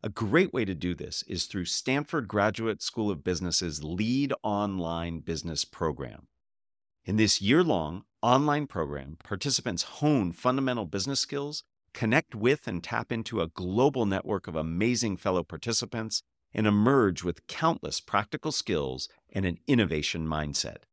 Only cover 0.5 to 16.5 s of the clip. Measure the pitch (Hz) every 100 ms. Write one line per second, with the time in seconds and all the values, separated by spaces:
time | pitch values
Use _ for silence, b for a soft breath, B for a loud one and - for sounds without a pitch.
0.5 | - 104 87 90 85 73 - - 90 -
1.5 | 101 87 - - 135 151 160 107 107 101
2.5 | 98 113 104 - - 107 90 78 87 90
3.5 | 82 87 73 76 90 110 127 139 131 -
4.5 | 101 104 95 82 85 85 82 78 80 85
5.5 | 76 - - 82 69 65 52 - _ _
6.5 | _ _ _ _ _ - 104 110 - 98
7.5 | 143 180 101 76 90 - _ 113 127 151
8.5 | 147 143 98 76 71 67 80 - 98 143
9.5 | 127 - 87 - - 151 143 92 85 123
10.5 | 131 135 120 101 101 95 139 - 143 147
11.5 | 151 - _ _ - 110 123 - 110 113
12.5 | 147 - 90 - 117 113 117 110 110 82
13.5 | - 90 98 147 135 107 95 - 101 95
14.5 | 78 80 82 110 120 117 92 104 92 80
15.5 | 80 - 113 113 120 110 - _ _ _